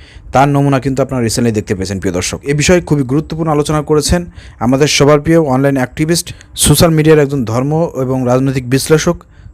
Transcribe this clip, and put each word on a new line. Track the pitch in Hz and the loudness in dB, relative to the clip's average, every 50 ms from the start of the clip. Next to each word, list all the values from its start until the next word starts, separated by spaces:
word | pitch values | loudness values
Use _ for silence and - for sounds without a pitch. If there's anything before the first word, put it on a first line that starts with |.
| - - - - - - - | -20 -20 -20 -20 -12 -2 0
তার | 131 139 147 | 2 2 2
নমুনা | 143 139 143 143 143 131 | 2 2 2 2 0 0
কিন্তু | 123 139 131 135 135 | -2 -2 -2 -2 -2
আপনারা | 127 135 127 120 | -2 -2 -2 -2
রিসেন্টলি | 113 110 135 120 117 110 | -2 0 0 0 0 0
দেখতে | 110 101 - 110 | -2 -2 -4 -4
পেয়েছেন। | 87 92 85 101 95 | -4 -4 -6 -6 -6
প্রিয় | 85 98 85 | -4 -4 -4
দর্শক, | 87 90 - - 82 - | -4 -4 -6 -8 -8 -4
এ | 135 143 | -4 -2
বিষয়ে | 147 143 - 185 180 | 0 2 2 2 2
খুবই | 170 - 156 147 135 | 2 0 -2 -2 -2
গুরুত্বপূর্ণ | 120 131 151 156 - 165 156 165 165 | -2 -2 -4 -4 -4 -6 -6 -2 -2
আলোচনা | 151 147 147 - 156 151 143 | 0 0 0 0 -2 -4 0
করেছেন | 151 156 151 143 - 175 175 175 170 - - - - - - | 0 0 0 2 0 -2 -2 -2 -6 -16 -20 -20 -18 -10 -4
আমাদের | - 120 135 135 - | -2 0 2 2 2
সবার | - - - 143 139 151 147 | 2 2 2 4 4 4 4
প্রিয় | 143 160 165 170 | 2 2 2 2
অনলাইন | 160 139 127 131 139 139 139 | 2 2 0 0 0 0 0
অ্যাক্টিভিস্ট, | 135 127 123 - - 156 156 175 165 - - - - - - - | 0 -4 -4 -4 -4 -2 -2 -2 -4 -4 -8 -14 -18 -20 -16 -6
সোশ্যাল | - - - 151 - 185 165 | -2 2 2 4 4 4 2
মিডিয়ার | 160 156 156 156 160 151 | 4 4 4 6 6 4
একজন | 143 135 143 143 120 | 4 2 0 -4 -4
ধর্ম | 107 110 123 131 143 151 160 170 151 - | -2 -2 -2 -2 -2 -2 -2 -2 -4 -4
এবং | 131 131 127 131 131 127 | -4 -4 -2 -2 -2 0
রাজনৈতিক | 120 123 131 135 139 131 139 127 120 | 0 0 2 0 0 -2 -2 -2 -2
বিশ্লেষক | 131 135 - - 156 156 - 175 170 175 - _ - - - - | -2 -2 2 2 2 2 2 0 -2 -4 -6 _ -20 -20 -20 -20